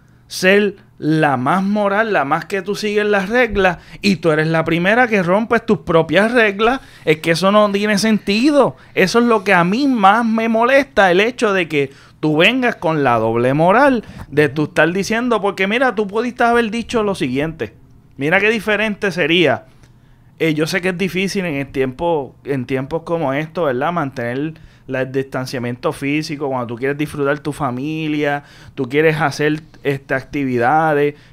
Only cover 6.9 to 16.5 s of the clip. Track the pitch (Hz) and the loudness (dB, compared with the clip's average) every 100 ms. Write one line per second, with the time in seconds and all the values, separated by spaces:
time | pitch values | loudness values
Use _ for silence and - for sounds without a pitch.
6.9 | - - 156 160 165 190 208 208 202 208 | -8 -2 0 0 0 2 4 4 2 0
7.9 | 208 220 214 - 202 269 285 220 - - | 0 2 0 0 0 2 4 2 0 -8
8.9 | - 180 233 240 226 190 185 170 214 285 | 0 2 2 2 2 2 2 4 2 0
9.9 | 247 196 214 233 226 226 226 240 269 269 | 2 4 4 2 0 0 0 2 2 2
10.9 | - 196 175 214 247 220 190 165 151 135 | 2 4 4 2 0 0 0 0 -2 -2
11.9 | - - - 156 151 185 254 247 - 165 | -6 -20 -6 -2 4 4 4 -2 -2 -2
12.9 | 160 139 120 113 117 123 143 165 214 285 | 0 2 2 2 0 0 2 2 4 2
13.9 | 247 - - - 139 151 143 147 - 156 | 0 -4 -16 -8 0 0 0 -4 2 2
14.9 | 185 190 220 247 220 196 196 220 226 269 | 2 -2 -2 0 0 -2 -2 -2 0 0
15.9 | 190 208 208 247 233 240 | -2 -4 -4 -4 0 0